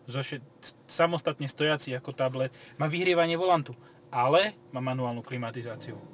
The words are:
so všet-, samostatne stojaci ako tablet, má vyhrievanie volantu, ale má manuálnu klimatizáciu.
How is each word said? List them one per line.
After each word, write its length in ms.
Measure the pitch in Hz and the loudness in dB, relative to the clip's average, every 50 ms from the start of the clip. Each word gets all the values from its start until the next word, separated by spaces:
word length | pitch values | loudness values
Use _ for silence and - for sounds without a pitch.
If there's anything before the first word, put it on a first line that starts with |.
| _ | _
so 160 | 123 120 139 | -8 -8 -6
všet-, 240 | 135 - 151 131 - - _ _ - - - _ _ | -6 -6 -10 -12 -12 -20 _ _ -16 -16 -16 _ _
samostatne 600 | - - - 165 170 170 156 - 156 147 - 143 | -10 2 2 2 2 2 -2 -2 -4 -4 -4 -8
stojaci 480 | 135 - - 147 156 151 143 - 139 | -8 -2 0 0 0 2 0 -2 -6
ako 200 | 127 123 - - | -6 -6 -6 -8
tablet, 360 | 139 - 135 131 131 131 131 131 - - - - - | -2 -2 -2 0 0 -2 -4 -4 -4 -14 -20 -20 -4
má 120 | - 151 151 | -2 -2 0
vyhrievanie 480 | 156 170 180 180 175 170 165 165 170 | 0 2 4 4 6 6 4 4 2
volantu, 400 | 165 185 185 175 160 139 - 123 - - - - - - - | 2 4 4 4 4 2 -4 -12 -16 -18 -20 -20 -20 -18 -6
ale 440 | - 120 123 135 151 180 202 214 208 - - - | 0 2 4 6 6 6 4 4 -4 -10 -20 -10
má 80 | - 127 | -8 -4
manuálnu 400 | 131 131 127 131 127 120 120 120 | -4 -2 -2 -2 -2 -4 -4 -6
klimatizáciu. 760 | 113 - 131 123 120 117 110 123 113 117 110 - - - - - - - | -8 -8 -8 -6 -6 -6 -6 -8 -10 -10 -10 -10 -12 -12 -12 -14 -16 -18